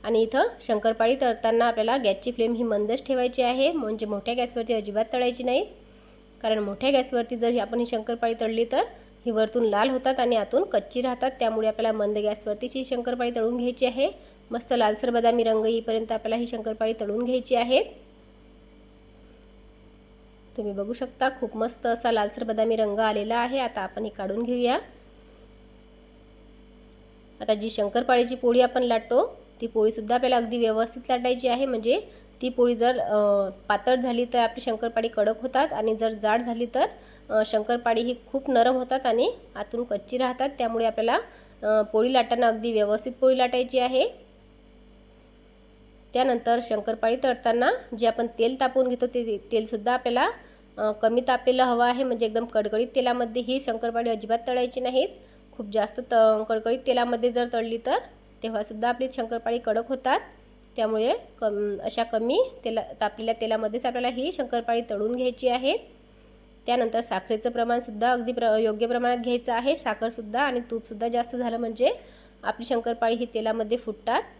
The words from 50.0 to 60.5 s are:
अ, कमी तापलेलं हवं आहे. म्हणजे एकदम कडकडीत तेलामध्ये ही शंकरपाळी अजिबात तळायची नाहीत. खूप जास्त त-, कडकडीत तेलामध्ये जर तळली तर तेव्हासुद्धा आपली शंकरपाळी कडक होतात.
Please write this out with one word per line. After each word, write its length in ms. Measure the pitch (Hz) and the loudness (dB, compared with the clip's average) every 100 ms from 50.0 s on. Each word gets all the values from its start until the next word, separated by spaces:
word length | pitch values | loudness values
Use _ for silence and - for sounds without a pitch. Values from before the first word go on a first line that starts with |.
| 240 240 339 - - - - - | 0 0 0 -2 -18 -20 -20 -4
अ, 160 | 214 | -2
कमी 280 | 214 220 240 247 | 2 2 2 2
तापलेलं 340 | 247 254 254 | 2 2 4
हवं 240 | 254 240 240 | 4 4 4
आहे. 180 | 247 | 2
म्हणजे 220 | 269 240 220 | -2 0 0
एकदम 180 | 220 | 0
कडकडीत 420 | 233 220 208 214 240 | 0 -2 0 -2 0
तेलामध्ये 480 | 269 247 247 233 233 | 0 0 0 -2 -2
ही 180 | 233 262 | -2 -2
शंकरपाळी 500 | 269 220 233 233 233 | -2 -2 -2 -2 -2
अजिबात 280 | 220 214 233 233 | -2 -2 -2 0
तळायची 340 | 247 247 254 | -2 -2 -2
नाहीत. 280 | 247 254 349 - - - - | 0 0 0 -4 -20 -20 -20
खूप 140 | - 208 | -14 -4
जास्त 280 | 214 208 - | 0 0 -4
त-, 420 | 240 233 220 214 214 | 2 6 6 4 0
कडकडीत 300 | 220 226 254 269 | -2 0 0 2
तेलामध्ये 440 | 247 240 240 240 | 2 2 2 0
जर 160 | 240 240 | 0 0
तळली 260 | 233 226 226 240 | -2 -2 -4 -2
तर 120 | 381 - - - - | -2 -2 -20 -20 -10
तेव्हासुद्धा 460 | 226 220 208 214 233 | -6 -4 -6 -2 -2
आपली 200 | 247 262 | 0 -4
शंकरपाळी 460 | 262 226 233 233 240 | -4 -4 -4 -2 -2
कडक 300 | 233 226 233 | 0 -2 -2
होतात. 320 | - 254 349 - - - | -2 0 0 -2 -20 -20